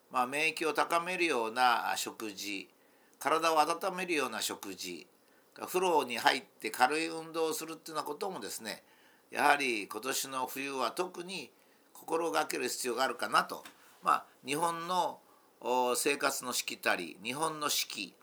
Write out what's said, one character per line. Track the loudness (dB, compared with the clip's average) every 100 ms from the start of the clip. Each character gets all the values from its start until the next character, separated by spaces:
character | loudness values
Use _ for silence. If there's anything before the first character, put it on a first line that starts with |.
| _
ま | -2
あ、 | 0
免 | 0 0
疫 | 0 0
を |
高 | 2 2 2
め | 2 0
る |
よ | 2 2 0
う |
な | 4 4 4 2 -2
食 | -4 -6 -8
事、 | -8 -6 -6 -8 _ _ _ _ -4
体 | 0 2 4
を | 4
温 | 4 2 -2 -4
め |
る | 0
よ | 0 0
う |
な | -2
食 | -4 -4 -8
事、 | -10 -8 -10 -14 _ _ _ _
風 | -12 -4 0
呂 | 4 4
に | 2 2
入 | 2 2
っ |
て | -2 -8 -6
軽 | 4 4 4
い | -2
運 | -6 -6
動 | -2 -2
を |
す | -2
る | -6
っ | -10
て | -8
い |
う | -6
よ |
う |
な | -6
こ |
と | -6 -6
も | -6
で | -8
す | -8
ね、 | -8 -8 -12 -20 -20 _ _
や | 2
は | 4 6
り | 2 -2 -4
今 | -6
年 | -4 -4 -4
の | -4 -6
冬 | -6 -6
は | -2 -2
特 | -2 -4 -6
に | -10 -10 -12 _ _ _ _
心 | -16 -4 -2 0
が | 0 0
け | -2
る | -2
必 | -2 -2
要 |
が | 0
あ | 0
る |
か | 0 2
な | 2
と。 | 2 -4 -12 -20 -20 -2
ま | 2
あ、 | 2 0 -12 -4
日 |
本 | 0 0 -2 0
の、 | 0 0 -4 -16 _ _ _
お、 | 0 2 4
生 | 4 2 2
活 | 2 0
の | -2
し | -4
き | -4 -2
た | 0 0
り、 | -2 -8
日 | -8
本 | -2 -2 -2
の | 0
四 | 0 -2
季、 | -6 -10 -12